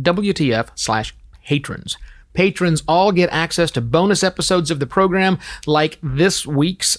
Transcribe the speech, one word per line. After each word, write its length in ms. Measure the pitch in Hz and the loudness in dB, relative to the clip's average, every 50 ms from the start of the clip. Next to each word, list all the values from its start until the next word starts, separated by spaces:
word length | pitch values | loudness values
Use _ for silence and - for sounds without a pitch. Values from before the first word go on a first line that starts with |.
W 300 | 131 175 175 202 202 202 175 | -2 0 0 0 0 -2 0
T 200 | - 151 127 110 | 0 0 0 0
F 180 | 113 113 - - | 0 -2 -4 -8
slash 380 | - - - 110 110 110 - - - - - - - - | -8 -4 -2 -2 -2 -4 -6 -10 -16 -20 -20 -20 -16 -6
patrons. 540 | - 147 139 - - - - - - - - - - - - - _ - | -4 -4 -4 -4 -6 -10 -10 -10 -10 -12 -12 -14 -18 -20 -20 -20 _ -2
Patrons 500 | 175 185 196 - - 180 170 160 147 - | 0 0 0 0 0 0 0 0 0 0
all 240 | - 160 175 190 214 | 2 2 4 4 4
get 180 | 185 175 175 - | 4 2 2 2
access 380 | - 156 165 160 - 175 170 151 | 0 -2 -2 -2 0 0 -2 0
to 100 | - 127 | 0 -2
bonus 420 | 117 117 139 165 185 202 196 - 190 | -2 0 2 2 2 2 2 2 0
episodes 480 | 185 - - - - 190 180 160 160 | -2 -2 -2 -2 0 0 0 0 -2
of 80 | 165 139 | -2 -4
the 80 | 139 | -4
program, 520 | - - 190 190 185 175 190 190 190 185 - - - - - - | -2 0 2 2 2 2 2 2 2 0 0 -4 -8 -16 -8 -4
like 320 | 151 151 151 156 156 - - | 0 0 2 2 0 -2 -6
this 440 | 165 139 131 143 175 196 - - - | -8 -4 0 2 2 2 2 -2 -4
week's 460 | 143 151 139 151 185 185 - - - - | -2 0 0 0 0 0 -2 -2 -2 -2